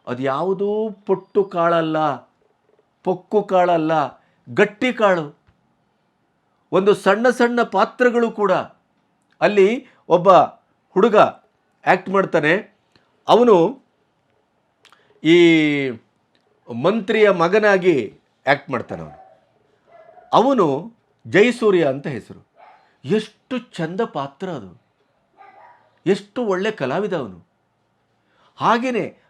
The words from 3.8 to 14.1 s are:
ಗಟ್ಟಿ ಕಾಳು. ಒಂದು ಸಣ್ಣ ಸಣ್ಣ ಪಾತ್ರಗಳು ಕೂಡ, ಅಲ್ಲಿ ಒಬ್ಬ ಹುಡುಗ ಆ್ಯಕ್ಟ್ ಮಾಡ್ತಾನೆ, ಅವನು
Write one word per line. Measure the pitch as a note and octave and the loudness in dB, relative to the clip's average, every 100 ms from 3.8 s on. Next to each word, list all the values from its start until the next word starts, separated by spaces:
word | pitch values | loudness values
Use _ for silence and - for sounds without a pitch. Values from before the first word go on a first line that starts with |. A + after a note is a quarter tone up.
| D#3 D#3+ C3+ - _ _ - | 0 -2 -4 -10 _ _ -6
ಗಟ್ಟಿ | B2 G#3 G3+ B3+ | -2 -2 -2 -6
ಕಾಳು. | A#3+ G#3 F3 D3 - _ _ _ _ _ _ _ _ _ _ _ _ _ | 0 0 0 -4 -16 _ _ _ _ _ _ _ _ _ _ _ _ _
ಒಂದು | F3 G3 | 0 0
ಸಣ್ಣ | G3 - G#3 B3 | 0 0 0 0
ಸಣ್ಣ | A#3+ A#3+ A#3+ | 0 0 0
ಪಾತ್ರಗಳು | A#3 F#3+ A3+ - B3 A#3 A#3 | -2 -2 -2 0 0 0 -2
ಕೂಡ, | - G3+ E3+ A2+ _ _ _ _ _ _ _ | -2 -2 -2 -4 _ _ _ _ _ _ _
ಅಲ್ಲಿ | E3 G#3 G3 B3 - _ - | 0 4 2 0 -8 _ 0
ಒಬ್ಬ | F3 F3+ F3 B2 - _ _ _ | 2 6 6 4 -4 _ _ _
ಹುಡುಗ | F#3 A3+ G#3 | 0 2 4
ಆ್ಯಕ್ಟ್ | B2 - _ _ _ _ - F#3 F#3 | 2 0 _ _ _ _ 0 0 0
ಮಾಡ್ತಾನೆ, | G3 F3+ E3+ D3 F#3+ G#3+ _ _ _ _ _ - | -2 0 0 0 -2 -4 _ _ _ _ _ 2
ಅವನು | F#3 A#3+ F#3 E3+ C4+ _ _ _ | 4 6 4 2 -4 _ _ _